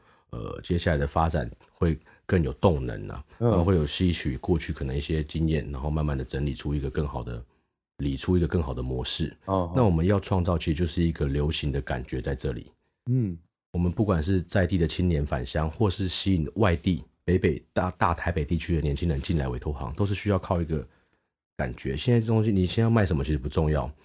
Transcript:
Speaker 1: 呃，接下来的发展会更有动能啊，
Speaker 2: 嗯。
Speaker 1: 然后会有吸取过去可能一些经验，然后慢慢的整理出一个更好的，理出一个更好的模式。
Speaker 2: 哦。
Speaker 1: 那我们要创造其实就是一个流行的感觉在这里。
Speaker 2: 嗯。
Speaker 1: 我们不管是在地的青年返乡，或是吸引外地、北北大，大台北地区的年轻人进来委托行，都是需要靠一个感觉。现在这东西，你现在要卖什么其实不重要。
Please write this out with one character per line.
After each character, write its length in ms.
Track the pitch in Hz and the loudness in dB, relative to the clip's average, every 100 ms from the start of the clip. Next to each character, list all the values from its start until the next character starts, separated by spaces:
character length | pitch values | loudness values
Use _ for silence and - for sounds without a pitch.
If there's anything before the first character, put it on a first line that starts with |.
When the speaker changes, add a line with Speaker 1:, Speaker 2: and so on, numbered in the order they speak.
| _ _ _ | _ _ _
Speaker 1:
呃， 300 | - - - | -12 -10 -10
接 120 | - 87 | -2 0
下 140 | 92 | 2
来 60 | 76 | 2
的 100 | 69 | 2
发 220 | 82 82 | 2 2
展 200 | 80 58 - _ | 0 -4 -8 _
会 260 | _ 87 76 - - - | _ 0 0 -4 -20 0
更 160 | 95 | 2
有 100 | 69 | 2
动 300 | 62 101 76 | 2 2 2
能 240 | 62 52 98 | -2 -6 -10
啊， 160 | 104 - - | -12 -14 -2
Speaker 2:
嗯。 100 | 117 | 2
Speaker 1:
然 60 | 95 | 4
后 60 | |
会 140 | 85 90 | 4 4
有 100 | 73 | 2
吸 240 | - 92 | 2 2
取 260 | 85 - 65 | 2 -2 -4
过 200 | - 82 | 0 0
去 140 | - | 0
可 120 | 78 | -6
能 120 | 67 69 | -4 -4
一 40 | |
些 220 | 69 78 | -2 -2
经 260 | 73 80 80 | -2 -2 0
验， 220 | 78 62 | 0 -2
然 100 | 67 | -6
后 80 | 73 | -2
慢 160 | 78 | -2
慢 140 | 76 69 | 0 -2
的 60 | |
整 200 | 64 67 | -4 -4
理 80 | 71 | -4
出 220 | 65 71 | -4 -4
一 60 | 73 | -4
个 100 | 67 | -2
更 160 | - 71 | -4 -4
好 160 | 62 | -6
的， 180 | 60 58 - _ _ _ _ - | -8 -10 -12 _ _ _ _ -8
理 180 | 69 67 | -6 -4
出 200 | - 90 | 2 2
一 40 | |
个 80 | 80 | 4
更 120 | 90 | 0
好 140 | 69 | -2
的 80 | 64 | -4
模 220 | 64 64 | -4 -4
式。 280 | - - 78 - | -4 -4 -4 -6
Speaker 2:
哦。 280 | - 95 85 131 | -2 -2 0 2
Speaker 1:
那 80 | |
我 60 | 110 | 4
们 140 | 80 | 4
要 140 | 87 101 | 4 2
创 260 | - 95 | 2 0
造 140 | 87 85 | 2 0
其 60 | |
实 100 | - | 0
就 100 | 76 | 0
是 200 | 85 87 | 0 2
一 80 | 85 | 0
个 140 | 78 71 | 2 -2
流 260 | 71 73 | 0 -2
行 180 | 76 73 | -2 -2
的 100 | 67 | -2
感 240 | 67 67 | -4 -6
觉 160 | 64 64 | -4 -6
在 140 | 71 | -4
这 160 | 67 73 | -4 -4
里。 160 | 58 - _ _ _ - | -6 -10 _ _ _ -2
Speaker 2:
嗯。 300 | 127 104 82 - _ _ | 0 0 -4 -14 _ _
Speaker 1:
我 80 | 87 | 0
们 140 | 87 | 0
不 120 | 87 | 2
管 160 | 104 87 | 2 2
是 220 | 76 95 | 2 0
在 240 | 85 104 87 | 2 2 2
地 100 | 92 | 2
的 120 | 80 | 2
青 200 | - 90 | 2 2
年 160 | 78 | 2
返 220 | 71 69 64 | 0 -2 -2
乡， 240 | 80 78 | -2 -2
或 180 | - 104 | 2 0
是 200 | 87 92 | 2 -2
吸 260 | - 98 | -2 2
引 160 | 92 71 - | 2 0 2
外 180 | 104 | 2
地、 300 | 85 98 80 - _ | 2 2 -2 -4 _
北 140 | - 90 | 0 2
北 240 | 92 69 - | 2 0 -4
大， 180 | - 92 | -2 -2
大 200 | - 92 | 0 0
台 200 | 82 - | 0 -2
北 120 | 87 | -2
地 140 | 71 82 | 0 -2
区 160 | - | 0
的 60 | 80 | 0
年 160 | 73 69 | 0 0
轻 120 | 87 | 0
人 120 | 69 | -2
进 180 | - 82 | 0 -2
来 80 | 65 | 0
委 100 | 62 | -4
托 140 | - | -6
行， 200 | 71 64 | -6 -6
都 100 | 76 | -2
是 80 | 101 | -2
需 160 | 98 101 | 0 0
要 80 | 95 | -2
靠 220 | - 87 | 0 -2
一 40 | |
个 200 | 82 76 - _ _ _ _ _ _ - | 0 -4 -6 _ _ _ _ _ _ -8
感 160 | 64 62 | -8 -6
觉。 200 | 131 - | -6 -4
现 160 | - | 2
在 80 | 120 | 2
这 60 | 110 | 2
东 160 | 110 | 2
西， 80 | 110 | 2
你 160 | 98 90 | 2 2
现 100 | - | 2
在 60 | |
要 80 | 113 | 4
卖 160 | 113 98 | 4 4
什 100 | 78 | 0
么 60 | |
其 80 | 67 | 0
实 80 | 73 | -2
不 100 | 67 | -2
重 220 | - 76 | 0 2
要。 200 | 73 64 - | 0 -2 -10